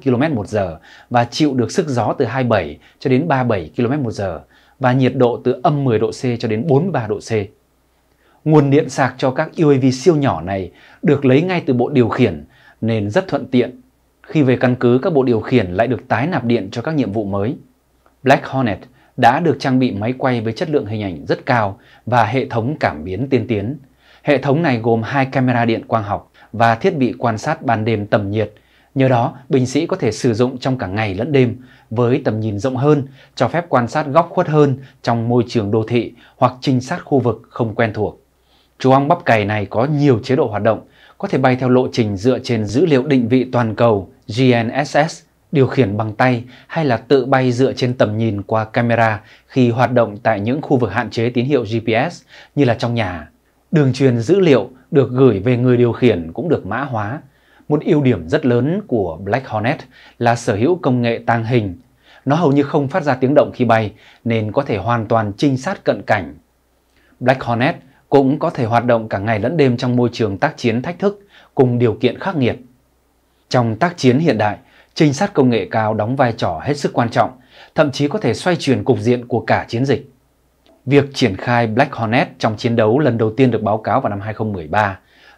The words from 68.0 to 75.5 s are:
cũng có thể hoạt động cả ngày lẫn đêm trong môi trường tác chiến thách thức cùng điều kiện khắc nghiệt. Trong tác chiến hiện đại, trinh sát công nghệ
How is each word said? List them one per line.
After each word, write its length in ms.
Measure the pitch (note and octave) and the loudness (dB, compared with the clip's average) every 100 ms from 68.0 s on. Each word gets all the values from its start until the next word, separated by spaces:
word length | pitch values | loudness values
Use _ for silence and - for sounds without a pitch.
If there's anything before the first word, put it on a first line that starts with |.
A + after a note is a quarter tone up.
| - | 2
cũng 300 | C#3 C3+ D3 | 4 4 2
có 100 | D#3+ | -2
thể 160 | - A#2 | -2 0
hoạt 200 | A#2 B2 | 0 2
động 240 | A2+ A2 | 0 0
cả 100 | G2+ | -4
ngày 200 | G#2+ A2 | -2 -2
lẫn 180 | A#2+ E3 | 0 2
đêm 200 | C3+ A#2+ | 2 2
trong 180 | B2+ B2 | 0 0
môi 140 | A#2+ | 0
trường 240 | - G#2 G2 | 0 -4 -2
tác 200 | D#3+ - | -4 -2
chiến 240 | A#2+ A#2 | -2 -2
thách 180 | E3 F3 | -4 -2
thức 280 | G3+ G3+ _ - _ - | -2 -4 _ -20 _ 0
cùng 240 | B2+ A#2+ | 2 2
điều 140 | A#2+ | 0
kiện 260 | - A#2+ - | 0 -2 -2
khắc 160 | F#3+ E3 | -4 -2
nghiệt. 220 | A2+ - - _ _ _ _ _ _ _ - | -2 -4 -12 _ _ _ _ _ _ _ -4
Trong 260 | B2+ A#2 A2 | -2 0 -2
tác 220 | F3 - | -4 0
chiến 220 | B2+ B2+ | 2 4
hiện 180 | E3 A2 | 2 2
đại, 200 | G#2 F#2 _ _ _ | 0 -4 _ _ _
trinh 200 | - D3+ | 0 2
sát 200 | C3 G3+ | 2 -2
công 160 | - | 2
nghệ 180 | B2+ | 2